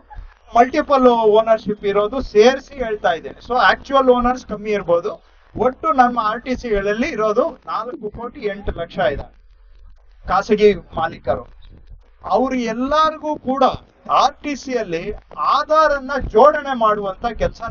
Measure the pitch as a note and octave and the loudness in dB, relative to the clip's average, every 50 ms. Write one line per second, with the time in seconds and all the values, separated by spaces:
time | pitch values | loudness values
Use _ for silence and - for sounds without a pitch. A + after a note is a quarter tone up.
0 | _ _ - - - - _ _ _ - G#3+ A#3 B3+ B3+ D#4+ D4+ D4 - C#4 C4 | _ _ -20 -20 -18 -20 _ _ _ -2 4 4 4 4 2 -4 0 2 2 4
1 | B3+ B3 A#3+ A3+ A3+ G#3+ G#3 A3 A3 A3+ A3 A3 - G3+ G#3 G#3 - G3 G3 G3+ | 6 6 4 6 4 4 4 4 4 4 2 0 0 -6 -8 -4 -4 -2 0 0
2 | G#3 G#3 C4 C#4 - - - G#3 G#3+ B3+ C#4 C#4+ - - C#4+ C4+ B3 A3 G#3 G#3+ | 0 0 -2 -6 -8 0 4 6 6 6 4 2 -6 -12 -10 -8 -6 -6 -6 -2
3 | - F#3 E3+ D#3 C3+ C3 - - - - A#3+ B3 G3+ F#3+ A3 - - - C#4 C4+ | -2 -2 -2 -2 -6 -14 -16 -16 -10 -4 -2 2 4 2 2 2 -4 0 0 2
4 | C4 B3+ B3 A#3+ A#3+ B3 B3+ B3+ - - G#3 G3 G#3 G#3+ G#3 G3 F#3+ E3 E3+ E3+ | 4 4 4 4 2 -2 -2 -4 -6 -12 -12 -10 -6 -4 -4 -4 0 0 0 0
5 | E3+ G#3+ - - _ _ _ _ _ _ - - G#3+ B3+ C4 - - D#4+ D4 C4 | 0 -4 -10 -10 _ _ _ _ _ _ -6 -2 -2 -2 -2 -2 -2 -2 2 2
6 | B3 A#3+ B3 A#3 G#3+ G#3 A3+ B3 - C4 B3 - B3+ A#3+ G#3 G3+ G3 G3+ G#3 A3 | 2 2 2 -2 -2 -2 -4 -6 -6 -8 -8 -6 -4 -4 -2 -2 -2 -2 -2 -2
7 | C4 E4 C#4 G#3 A3 G#3+ G3+ A#3+ A3+ A3 - - _ - E3+ G3+ A3 B3 - D4 | -4 -6 -4 -4 -2 -2 0 0 0 -2 -2 -10 _ -10 -8 -8 -8 -8 -12 -12
8 | G#3+ G#3 - A3+ A#3 A#3+ A#3+ D4 A3+ G3+ G3 G#3 G3 G#3 - E3+ E3+ F3 - F#3 | -12 -14 -12 -12 -14 -14 -14 -8 -8 -8 -8 -6 -8 -10 -8 -8 -10 -10 -6 -2
9 | F3+ D#3 C#3 - - - - - - - - _ - - - - - - - _ | -2 -2 -2 -4 -10 -16 -20 -20 -20 -20 -20 _ -20 -20 -20 -20 -20 -20 -20 _
10 | _ - - _ - - F3+ G3 G3+ - G#3 G3 G#3+ G#3 G3 E3+ D#3+ - - E3 | _ -20 -20 _ -8 -2 -2 -2 2 2 2 4 4 4 4 2 -6 -12 -6 -6
11 | D#3+ E3+ F3 - - D#3+ C#3 B2+ A#2+ - - - - - - - - - - - | -6 -6 -6 -8 -4 -4 -4 -4 -4 -14 -20 -20 -20 -20 -20 -20 -20 -20 -20 -20
12 | _ _ _ _ - E3 F#3 G#3+ B3+ C4 C4 B3+ A#3 A3+ A3 A#3+ B3+ C#4 D4 D#4 | _ _ _ _ -6 -2 0 0 0 0 -2 -2 -4 -4 -4 -4 -4 -2 0 2
13 | D#4 D#4 D#4 D4+ - G#3 G3+ - - A#3+ C4 C#4 C4 G#3+ - - - _ _ _ | 2 0 0 -4 -6 -8 -8 -6 -4 -4 0 2 2 2 2 -2 -14 _ _ _
14 | _ - C#3+ E3+ A3 C#4 C#4+ - - D4 C#4+ B3 - C4+ B3+ A#3 A3 F3+ E3 E3 | _ 0 2 2 2 2 0 -4 -8 -8 -8 -8 -8 -6 -4 -4 -4 -4 -6 -6
15 | F3+ G#4 A4 - - _ - - D3+ - A#3+ C#4+ D4+ D4 D#4 D#4 D#4 C#4+ C#4+ C#4 | -6 -8 -12 -12 -14 _ -10 -6 -2 0 0 0 0 2 2 4 4 2 2 -2
16 | B3+ C4 C#4+ C4 - - - A3 B3+ D4 D4+ D4 C#4 C#4 C4 A#3+ A3+ G#3+ G#3 G#3 | -4 -6 -6 -6 -6 0 4 6 6 6 6 4 -4 -6 -4 0 0 0 0 0
17 | G3+ G3 F#3 - - A#3+ A3 - F3+ E3+ - - C#3+ C#3+ | -4 -8 -8 -6 -8 -8 -4 -4 -4 -4 -4 -8 -8 -8